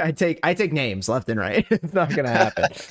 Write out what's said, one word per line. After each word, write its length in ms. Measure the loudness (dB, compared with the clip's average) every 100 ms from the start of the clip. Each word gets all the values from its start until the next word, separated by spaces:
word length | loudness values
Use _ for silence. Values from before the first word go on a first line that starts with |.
I 80 | 0
take, 280 | 0 0 0
I 120 | 0
take 180 | 0 0
names 360 | 0 -2 -2 -2
left 200 | -2 -2
and 100 | -2
right. 260 | 0 0 2
<laughs> 40 |
It's 220 | 0 0
not 200 | 0 0
gonna 140 | 0 2
happen. 400 | 2 2 2 -2 -2 -18